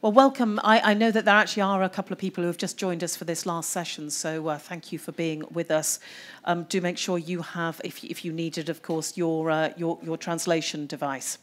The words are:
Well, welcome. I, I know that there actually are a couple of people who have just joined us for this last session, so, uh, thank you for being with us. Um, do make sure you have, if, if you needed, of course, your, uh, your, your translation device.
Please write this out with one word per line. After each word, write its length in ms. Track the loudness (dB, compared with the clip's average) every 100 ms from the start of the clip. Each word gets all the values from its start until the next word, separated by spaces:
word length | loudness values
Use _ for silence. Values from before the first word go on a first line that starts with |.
Well, 120 | 8
welcome. 480 | 8 8 6 0 2
I, 160 | 6 6
I 140 | 6
know 180 | 4 4
that 140 | 4 6
there 100 | 6
actually 280 | 6 2
are 200 | 2 2
a 60 | 0
couple 240 | -2 -6
of 40 | -6
people 240 | -6 -2
who 60 | -2
have 80 | -2
just 220 | -6 -4
joined 260 | -4 -2
us 140 | -4 -6
for 80 | -6
this 200 | -4 -2
last 240 | -4 -2
session, 400 | -4 -4 -8 -6
so, 360 | -4 -4 -4 -4
uh, 100 | -4
thank 360 | -6 -12 -10
you 40 | -10
for 140 | -10
being 320 | -4 -2 -2 -6
with 180 | -6 0
us. 300 | 2 2 -4 -6 -18 -18 -10 -2
Um, 180 | -2 0
do 100 | 0
make 180 | 0 -2
sure 200 | -2 -2
you 240 | -2 -6
have, 400 | -6 -4 -4 -4
if, 180 | -10 -10 -12
if 180 | -8
you 80 | -6
needed, 380 | -4 -4 -4 -6
of 120 | -6
course, 360 | -4 -4 -4 -2
your, 340 | 0 2 2
uh, 220 | 2 0 -2
your, 240 | -4 -4
your 140 | -6 -6
translation 720 | -4 -4 2 2 2 -6 -8
device. 500 | -4 -4 -4 -6 -10